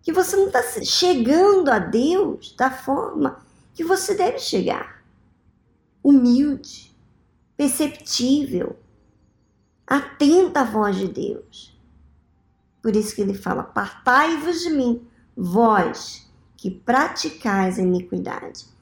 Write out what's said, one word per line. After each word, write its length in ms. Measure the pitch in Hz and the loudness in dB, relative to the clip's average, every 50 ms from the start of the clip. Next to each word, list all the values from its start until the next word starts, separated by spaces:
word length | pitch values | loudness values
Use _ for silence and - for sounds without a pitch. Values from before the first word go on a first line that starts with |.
que 120 | _ - 320 | _ -2 0
você 240 | 359 359 359 - | 0 0 0 2
não 140 | 392 392 381 | 0 0 2
tá 120 | - 247 466 | 2 -2 -2
se-, 220 | - - - - | -2 -6 -8 -6
chegando 840 | - - - 349 359 359 269 226 233 285 330 370 403 403 381 349 277 | -4 -2 0 2 2 2 2 2 2 4 4 6 6 4 4 4 2
a 100 | 240 208 | 2 0
Deus 720 | 175 165 - 226 247 302 349 381 403 302 - - - - - | 0 0 0 0 2 2 2 0 0 -2 -4 -8 -12 -20 -6
da 140 | - 240 262 | -2 -2 -2
forma 720 | 254 - - - 269 277 - - - - - - - - - _ _ _ _ _ _ | -2 -4 -6 -4 -4 -4 -4 -6 -4 -2 -2 -2 -4 -8 -20 _ _ _ _ _ _
que 80 | - 330 | -8 -2
você 320 | 330 381 370 - - 403 | 0 0 0 0 -2 0
deve 240 | - 359 427 508 - | 0 0 0 0 -4
chegar. 640 | - - - 190 185 - - - - - - - _ _ _ _ _ _ _ _ _ _ _ _ _ _ _ _ _ _ _ _ | -6 -4 -2 -2 -2 -2 -2 -4 -6 -12 -18 -20 _ _ _ _ _ _ _ _ _ _ _ _ _ _ _ _ _ _ _ _
Humilde, 960 | _ 277 285 269 240 240 240 254 285 294 277 - - - - - - _ _ _ _ _ _ _ _ _ _ _ _ _ _ | _ 6 6 6 6 6 4 4 2 0 -2 -6 -8 -16 -20 -20 -20 _ _ _ _ _ _ _ _ _ _ _ _ _ _
perceptível, 1200 | _ 285 285 - - 311 294 302 - - - - - 240 247 269 302 285 - - 175 - - - - _ _ _ _ _ _ _ _ _ _ _ _ _ _ _ _ _ _ _ _ _ | _ -2 -2 0 -2 -4 -4 -4 -10 -12 -8 -6 -4 0 2 2 2 0 -2 -4 -4 -4 -6 -10 -14 _ _ _ _ _ _ _ _ _ _ _ _ _ _ _ _ _ _ _ _ _
atenta 760 | - 262 277 269 - - - 302 285 311 359 381 349 - 294 | -2 -2 -2 -2 -4 -4 0 2 4 6 4 4 2 2 0
à 40 | 262 | -2
voz 320 | 220 214 214 214 208 196 | 0 0 -2 0 0 0
de 120 | 190 196 185 | -2 -4 -6
Deus. 680 | - - - - - - - _ _ - - _ _ _ _ _ _ _ _ _ _ _ _ _ _ _ _ _ _ _ _ _ _ _ | -6 -6 -8 -8 -8 -10 -14 _ _ -20 -20 _ _ _ _ _ _ _ _ _ _ _ _ _ _ _ _ _ _ _ _ _ _ _
Por 140 | _ 226 196 | _ 0 0
isso 200 | 214 208 202 - | 0 0 -2 -4
que 80 | - 208 | -4 -4
ele 120 | 190 202 | -4 -4
fala, 280 | 196 - 196 180 - - | -6 -4 -4 -4 -4 -6
"Apartai-vos 1000 | - - 208 202 196 - - - - 247 269 302 320 330 302 302 339 349 339 | -6 -6 -6 -6 -6 -10 -4 0 2 4 4 4 2 0 -2 -2 -4 -4 -4
de 100 | 349 349 | -2 -2
mim, 340 | 320 285 254 240 233 233 - - _ _ _ _ _ | 0 0 0 0 -2 -2 -6 -18 _ _ _ _ _
vós 920 | - 185 175 175 214 233 226 214 196 175 - - - - - - - - _ _ _ _ _ _ | -8 -6 -2 2 4 4 6 4 4 2 0 -4 -8 -12 -16 -16 -18 -20 _ _ _ _ _ _
que 140 | _ - 190 | _ -10 -10
praticais 1080 | 190 - _ - 233 262 302 349 - - - 302 - - - 226 196 196 190 185 185 - | -10 -8 _ 0 2 2 2 0 -4 -8 -8 -8 -10 -6 -4 -2 0 0 0 0 0 0
a 40 | 185 | 0
iniquidade." 840 | 185 180 180 180 - - 180 180 - - - - - - - - _ _ _ | 0 0 0 -2 -4 -8 -8 -6 -8 -10 -10 -12 -14 -18 -18 -20 _ _ _